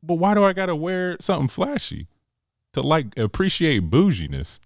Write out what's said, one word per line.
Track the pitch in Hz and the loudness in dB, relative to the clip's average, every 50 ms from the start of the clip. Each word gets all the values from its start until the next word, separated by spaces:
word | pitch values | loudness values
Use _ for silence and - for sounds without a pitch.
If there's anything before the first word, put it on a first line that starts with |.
| _ | _
but | 156 175 | -2 -2
why | 165 170 190 208 | 2 2 4 4
do | 208 202 | 6 4
I | 196 190 | 4 4
gotta | 180 190 180 175 | 2 -2 -2 -2
wear | 151 156 170 185 185 185 180 175 - | -2 -2 -4 -2 -2 -2 -4 -4 -6
something | - - 196 160 143 | -2 -2 -2 0 0
flashy | 131 - - 180 262 285 247 - - - - - - _ _ _ _ _ _ _ _ _ _ _ _ _ | -2 0 -2 -4 -2 -2 -4 -6 -6 -10 -10 -12 -12 _ _ _ _ _ _ _ _ _ _ _ _ _
to, | - | -4
like, | 131 139 151 160 147 107 - | 0 2 2 2 2 -2 -4
appreciate | - 113 107 - - 185 190 - - 175 160 147 110 92 80 | -2 -4 -2 0 0 0 0 0 2 2 2 2 2 0 2
bouginess? | 80 127 180 202 165 101 82 73 69 67 67 - - - _ | 4 4 4 4 2 0 -2 -6 -6 -8 -8 -8 -10 -16 _